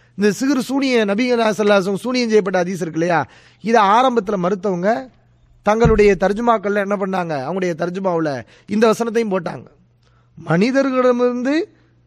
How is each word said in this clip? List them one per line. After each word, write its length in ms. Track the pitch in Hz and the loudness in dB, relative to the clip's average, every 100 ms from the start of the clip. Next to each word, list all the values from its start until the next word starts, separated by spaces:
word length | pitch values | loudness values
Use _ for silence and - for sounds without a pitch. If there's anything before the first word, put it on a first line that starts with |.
| _ - | _ -2
இந்த 100 | 208 | 0
சிறு 300 | 190 269 285 | 0 0 -2
சூனிய, 420 | 240 269 269 247 | -2 -2 0 2
நபிகள் 360 | 202 202 254 233 | 0 0 0 0
நாயகம் 160 | 220 202 | 0 0
ஸல்லல்லாஹு 220 | 208 202 | 2 2
அலைஹி 60 | |
வஸல்லம் 200 | 185 196 | 2 -4
சூனியம் 240 | 233 254 233 | -4 -2 2
செய்யப்பட்ட 300 | 214 196 185 | 2 2 0
ஹதீஸ் 220 | 175 185 | -2 -4
இருக்கு 180 | 170 160 | -6 -2
இல்லையா, 200 | 170 165 135 - _ _ | 0 0 -2 -8 _ _
இதை 160 | 202 226 | 0 2
ஆரம்பத்துல 540 | 196 220 262 233 190 202 | 4 4 2 0 -2 -2
மறுத்தவங்க 540 | 175 196 202 175 185 262 262 _ _ _ _ _ - | -2 -2 -2 -2 0 -2 -6 _ _ _ _ _ -2
தங்களுடைய 440 | 220 233 220 208 185 | 2 4 4 4 4
தர்ஜுமாக்கள்ல 640 | 190 202 240 220 202 208 196 | 2 2 2 0 0 -4 -2
என்ன 100 | 202 | -4
பண்ணாங்க? 380 | 196 190 170 147 | -4 -4 -4 -6
அவங்களுடைய 360 | 131 190 180 | -6 -4 -4
தர்ஜுமாவுல 560 | 160 175 180 190 170 156 131 - - - | -4 -6 -4 -2 -2 -2 -4 -10 -18 -6
இந்த 180 | 202 226 | 0 2
வசனத்தையும் 460 | 214 233 226 220 | 2 -2 -2 -2
போட்டாங்க, 340 | 190 170 147 - _ _ _ _ _ _ - | -4 -6 -10 -16 _ _ _ _ _ _ -12
"மனிதர்களிடமிருந்து 1160 | - 165 226 262 269 254 254 240 247 247 247 311 415 _ _ _ | -2 2 2 2 2 2 2 2 0 0 -2 -2 -2 _ _ _